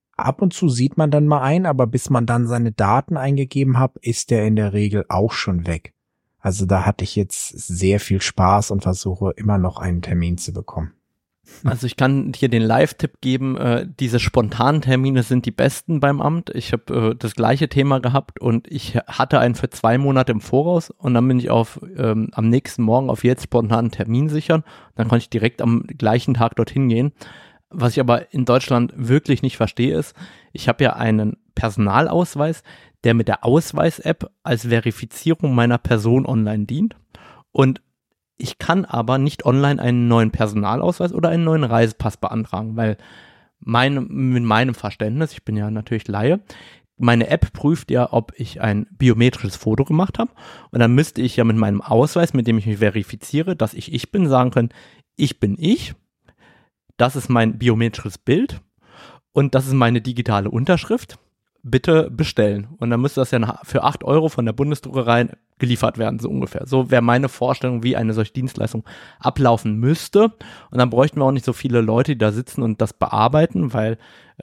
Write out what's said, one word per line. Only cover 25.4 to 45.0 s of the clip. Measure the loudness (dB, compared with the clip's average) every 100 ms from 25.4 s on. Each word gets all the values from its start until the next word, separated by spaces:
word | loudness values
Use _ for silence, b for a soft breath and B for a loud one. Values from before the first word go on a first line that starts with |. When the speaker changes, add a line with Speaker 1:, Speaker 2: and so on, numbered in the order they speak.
| -2 0
Speaker 2:
am | 0 0 -2
gleichen | -2 0 0 0
Tag | 0 0 0
dorthin | -2 0 0
gehen. | 0 -2 -4 B B B B _
Was | -2 0
ich | 0
aber | 2 0 0
in | -4 2
Deutschland | 2 2 0 0 -2
wirklich | 0 2 2 0
nicht | 0 -2
verstehe | -4 0 -2 -2
ist, | -4 -10 -20 B B
ich | -6 -4
hab | 0
ja | 0
einen | 0 0 2 0 -6 _
Personalausweis, | -6 -4 0 0 2 2 0 -2 -2 -4 -4 -12 B B B
der | 0
mit | 2 0
der | 0
Ausweis-App | 2 2 2 0 0 0 -4 -4 -6 _
als | -4 -4 0
Verifizierung | 0 0 -6 -10 -4 -2 0 2
meiner | 2 2 2
Person | 0 0 2 2 2
online | 0 0 -2 -4
dient. | -2 -4 -4 _ B B B B
Und | 2 2 2 _ _ _ _ _ -14
ich | -12 -8
kann | -2 -2
aber | 0 -4 0 0
nicht | -2 -2 0
online | 2 2 0
einen | 0 2 4
neuen | 4 2
Personalausweis | 0 -2 0 -2 0 -2 0 -2
oder | 0 0
einen | 2
neuen | 2 0
Reisepass | 2 2 0 0 -6 -4
beantragen, | -6 -6 -6 -8 -6 -2
weil | -2 -2 B B B B B _
mein, | -2 2 2 0 -4
mit | -2 0 0
meinem | 2 2 0
Verständnis, | -2 -8 -4